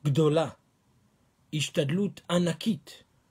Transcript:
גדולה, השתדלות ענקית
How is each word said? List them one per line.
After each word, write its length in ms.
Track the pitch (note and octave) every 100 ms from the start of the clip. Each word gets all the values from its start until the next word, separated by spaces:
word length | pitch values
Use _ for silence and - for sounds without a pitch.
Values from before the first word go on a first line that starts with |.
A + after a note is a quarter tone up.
גדולה, 460 | D3 C#3 D#3 D3+ D3 - _ _ _ _ _ _ _ _ _
השתדלות 640 | D#3 C#3+ - C#3+ F3 G3+ - _
ענקית 720 | F3 F3 E3 A3+ G3 - - _ _ _